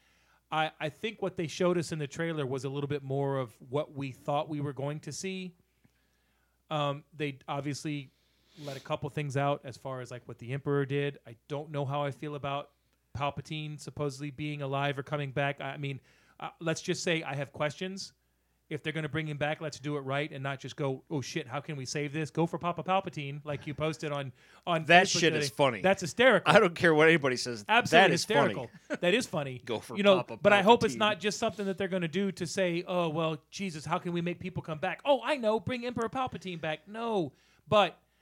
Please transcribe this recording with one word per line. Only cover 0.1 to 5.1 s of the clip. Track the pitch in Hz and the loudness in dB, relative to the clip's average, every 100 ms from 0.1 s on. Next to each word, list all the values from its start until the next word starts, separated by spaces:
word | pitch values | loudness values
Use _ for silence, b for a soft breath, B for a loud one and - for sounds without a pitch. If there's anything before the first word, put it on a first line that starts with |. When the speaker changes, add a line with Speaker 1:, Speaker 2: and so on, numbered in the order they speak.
| b b b _ | b b b _
Speaker 1:
I, | 156 156 - | 0 0 -2
I | 151 | -8
think | - 220 214 | -4 -8 -4
what | 185 175 | -4 -4
they | 160 | -6
showed | - 180 175 | 0 2 2
us | 156 | 0
in | 160 | -4
the | 143 | -6
trailer | - 165 156 135 | -4 -4 -2 -2
was | 135 135 | -4 -4
a | |
little | 139 143 | -4 -4
bit | 143 | -4
more | 135 135 139 135 | -4 -2 0 -2
of | 120 - 139 | -4 -10 -6
what | 139 156 147 | -4 -4 -6
we | 139 | -10
thought | 120 - 147 156 | -8 -4 -4 -2
we | 151 | -4
were | 143 | -6
going | 131 143 151 | -4 -6 -6
to | 156 | -10